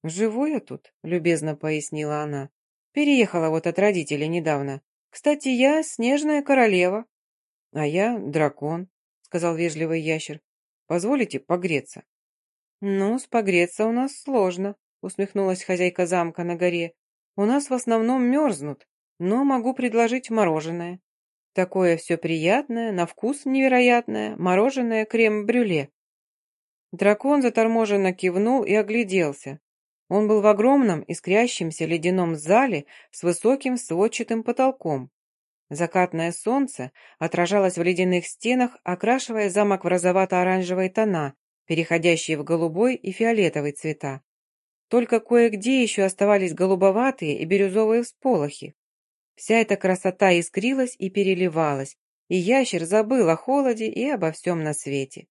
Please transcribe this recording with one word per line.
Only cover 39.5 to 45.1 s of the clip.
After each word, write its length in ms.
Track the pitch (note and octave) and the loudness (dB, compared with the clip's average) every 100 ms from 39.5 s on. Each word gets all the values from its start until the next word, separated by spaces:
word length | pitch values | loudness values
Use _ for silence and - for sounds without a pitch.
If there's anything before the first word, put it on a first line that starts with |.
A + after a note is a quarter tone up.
| F#3+ G#3 F#3+ | 2 2 0
в 40 | F3 | 0
розовато-оранжевые 1040 | F3+ F3+ F#3 F#3+ F3+ F3+ F#3 F3 F#3 F#3 | 2 2 2 2 2 2 0 0 -2 -2
тона, 440 | F#3 G#3+ F3 C#3+ - _ _ _ | 0 0 0 -4 -8 _ _ _
переходящие 720 | E3 E3 E3+ E3+ D#3+ - D#3 | -2 0 2 4 2 0 -6
в 60 | |
голубой 520 | D3 E3 E3 E3 B3 B3+ | -2 0 0 0 0 0
и 160 | G3 | -6
фиолетовый 600 | F#3 A3+ A3 F3 D3+ D3 | -2 0 2 2 0 -4
цвета. 500 | C#3+ D#3 D3+ C#3+ C3+ _ _ _ _ _ _ _ | -6 -8 -6 -8 -10 _ _ _ _ _ _ _
Только 320 | A#3 A#3 | 0 2